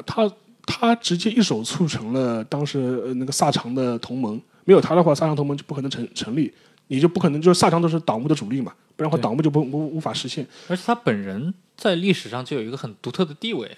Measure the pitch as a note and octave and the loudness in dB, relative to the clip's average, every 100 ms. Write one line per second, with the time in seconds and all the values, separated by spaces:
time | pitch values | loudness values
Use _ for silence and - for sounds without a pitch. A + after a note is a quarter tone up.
0 | - - G#3 - _ _ - - A#3 A#3 | -4 0 0 -2 _ _ -10 0 2 2
1 | - F3 A3 A#3 F#3+ A2+ A#2 - D#3+ A#2 | 0 -2 0 2 2 0 -4 -2 -2 -2
2 | G#2+ C3 B2 A2+ A2+ C#3+ C#3+ C#3 B2+ B2 | -4 -2 0 -2 -4 -4 -2 -2 -2 -2
3 | B2 B2+ C3 - D#3 - A#2 C3 B2 A#2 | -4 -4 -4 0 2 0 -2 -2 -2 -2
4 | - C3 A2 A3 - _ - F#3 - E3+ | -6 -4 -4 -6 -12 _ 6 6 6 4
5 | D#3+ C#3+ D#3+ D3 C#3+ C#3+ - C#3 C3+ A#2+ | 4 4 2 0 -2 -4 -6 -6 -6 -6
6 | A2 - G#2+ C#3 B2 - _ _ - C3+ | -8 -8 -4 -2 -2 -6 _ _ -6 2
7 | E3+ F#3 E3 D3 F3 F3 F#3+ E3+ E3+ D#3+ | 2 4 0 4 4 6 6 4 2 0
8 | - A2+ D3+ D3+ G#2 C3+ A#2 - _ - | 0 0 0 0 -2 -4 -6 -10 _ -6
9 | D3+ C#3+ A#2 C3 D#3 D3 C3 D3 D3+ D#3 | -2 0 0 0 2 2 0 -4 -4 -4
10 | B2+ - B2+ D#3 B2+ - - F3+ - A#3+ | -6 -6 -6 -8 -10 -12 -6 -4 -2 -2
11 | - A2 G2 G2 E3 - _ - G#3+ E3+ | 0 -2 -4 -6 -6 -8 _ -2 0 2
12 | G3 - G#2+ A#2+ B2+ C#3 A2 C3+ A#2 G2 | 2 0 -2 -8 -6 -6 -6 -8 -10 -10
13 | A#2+ - E3 D3 A3+ D#3+ G#2 | -6 -4 -4 -4 -6 -6 -8